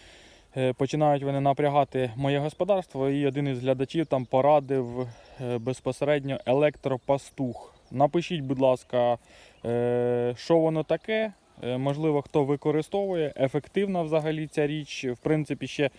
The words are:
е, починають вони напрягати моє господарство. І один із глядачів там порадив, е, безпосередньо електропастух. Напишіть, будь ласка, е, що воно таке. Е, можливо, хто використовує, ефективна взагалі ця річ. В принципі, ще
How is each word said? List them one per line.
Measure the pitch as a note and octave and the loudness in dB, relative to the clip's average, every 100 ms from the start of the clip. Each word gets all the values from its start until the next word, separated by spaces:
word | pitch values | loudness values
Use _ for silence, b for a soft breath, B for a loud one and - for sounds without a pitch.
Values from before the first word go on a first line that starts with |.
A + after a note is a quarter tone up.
| B B B B B C3+ | B B B B B -2
е, | B2+ | 0
починають | B2+ C3+ D3+ D3+ C#3+ | 0 -2 2 2 2
вони | C#3 C#3 | 0 0
напрягати | C#3 C3+ D3 C#3+ C3+ C3 B2+ A#2 | 0 2 2 2 2 0 -2 -2
моє | C#3 C#3 | 0 0
господарство. | D3+ - F#3 G3 - C3+ C3+ | -2 -4 0 0 0 -2 0
І | C#3 C#3+ | 2 0
один | C3 C#3+ | 0 -2
із | B2+ | -2
глядачів | B2+ C3 C3+ D#3+ D3+ | 0 0 0 -2 0
там | C3+ B2 | -2 0
порадив, | C3 C#3 D3+ C3+ C3+ A#2+ B2 B2 B B B | 2 6 4 2 -2 -2 -6 -8 B B B
е, | B2 A#2+ | -6 -4
безпосередньо | A#2 B2+ - B2+ C#3+ D3 C3+ C3+ - | -4 -4 -6 -2 0 0 -2 -6 0
електропастух. | C3+ D3+ - C#3 C3 - C#3 - - C3 - - _ _ | 2 2 0 -4 -4 0 -2 -2 -6 -6 -6 -16 _ _
Напишіть, | B2 C#3+ F3 E3 F3 | 2 2 2 -2 -6
будь | C3 C3 | -4 2
ласка, | C3+ B2+ - B2 A#2+ A#2+ B B B B - | 2 2 -2 0 0 0 B B B B -4
е, | A#2+ A#2+ B2 B2 A#2+ A#2+ A#2+ | -2 0 0 0 0 -2 -4
що | - E3 | 2 4
воно | D#3+ D#3+ | 4 0
таке. | D3+ E3 - A3 A3 - _ - | -2 -4 -2 -4 -4 -8 _ -10
Е, | A#2+ B2+ | -6 -2
можливо, | C#3 C#3+ D#3 D3 | -2 0 0 0
хто | - D#3 | 0 0
використовує, | C#3 C#3+ D3+ D3+ D3+ G3 G3 F3 D3+ - | 2 0 0 0 -2 -4 -2 -2 -4 0
ефективна | C3+ D3 - G3 G3 F#3 | 0 0 -4 -2 -2 -2
взагалі | D#3 D#3+ D#3 D#3+ D#3 | 0 0 0 -4 -4
ця | - D3 | 0 0
річ. | D#3 C#3 - C3 | -2 -8 -6 -6
В | A#2+ | -4
принципі, | D3+ D#3 C#3+ C#3 C3 | 0 0 0 -6 -6
ще | - C#3 | -2 -2